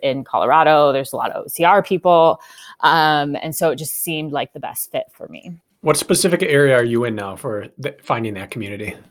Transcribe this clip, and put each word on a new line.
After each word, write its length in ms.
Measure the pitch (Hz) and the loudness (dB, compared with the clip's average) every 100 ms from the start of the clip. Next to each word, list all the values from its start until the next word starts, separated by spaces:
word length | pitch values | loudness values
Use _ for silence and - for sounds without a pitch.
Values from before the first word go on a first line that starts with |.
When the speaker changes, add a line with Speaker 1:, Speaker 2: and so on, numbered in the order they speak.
Speaker 1:
in 220 | 139 135 | -2 -4
Colorado. 680 | - 101 104 156 151 151 147 | -4 -2 2 4 6 6 4
There's 220 | 135 135 | 2 -4
a 40 | 123 | -6
lot 140 | 117 | -6
of 120 | - | -8
O 40 | - | -10
C 160 | - | 0
R 180 | 170 202 | 4 4
people. 580 | - 185 180 170 165 - - - - - | 2 0 4 6 6 2 -6 -20 -20 -2
Um, 560 | 151 160 156 151 147 139 | 2 4 2 2 -2 -4
and 120 | 160 | -8
so 160 | 147 165 | -2 -2
it 60 | 131 | -2
just 260 | 156 - | -6 -8
seemed 300 | 175 156 151 | -6 -6 -6
like 220 | 143 131 | -6 -8
the 60 | 147 | -10
best 300 | 127 - - | -12 -12 -8
fit 140 | 160 - | -8 -8
for 160 | _ - | _ -18
me. 240 | - - 170 _ _ | -18 -18 -20 _ _
Speaker 2:
What 160 | 202 196 | 0 0
specific 440 | - 175 185 175 | 0 2 2 2
area 320 | 180 143 139 127 | 2 4 4 4
are 80 | |
you 200 | 120 117 | 2 0
in 100 | 120 | -2
now 220 | 107 101 92 | -4 -8 -10
for 300 | 127 104 98 - | -8 -8 -10 -12
th-, 160 | 131 - | -12 -10
finding 300 | - 120 113 | -6 -4 -4
that 160 | 98 101 | -8 -10
community? 440 | 120 101 104 104 - - | -10 -10 -10 -10 -12 -20